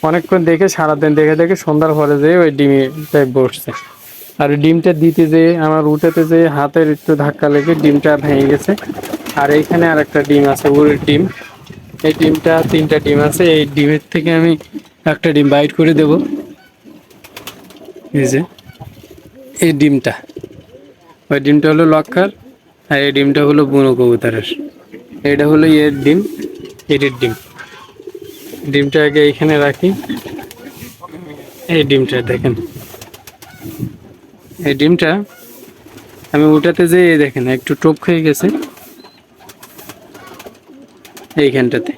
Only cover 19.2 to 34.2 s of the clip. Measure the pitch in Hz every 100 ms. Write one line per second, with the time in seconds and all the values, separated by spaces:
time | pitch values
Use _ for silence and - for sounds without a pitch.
19.2 | - - - - 170 147 151 139 123 98
20.2 | - - - - - - - _ _ _
21.2 | _ 143 139 147 151 156 165 156 151 180
22.2 | 185 - - _ _ _ _ 143 143 139
23.2 | 139 143 143 147 143 139 135 123 123 117
24.2 | 120 113 104 330 - - - - - -
25.2 | 143 143 147 156 156 156 151 139 139 170
26.2 | 214 - - - - - - 143 139 123
27.2 | 123 113 - - - - - - - -
28.2 | - - - - 143 139 143 151 151 147
29.2 | 147 131 156 151 143 135 180 190 - -
30.2 | - - - - - - 240 - - -
31.2 | 170 147 - - - 165 139 139 131 127
32.2 | 120 123 135 113 - - - - - -
33.2 | - - - 762 762 - - - - -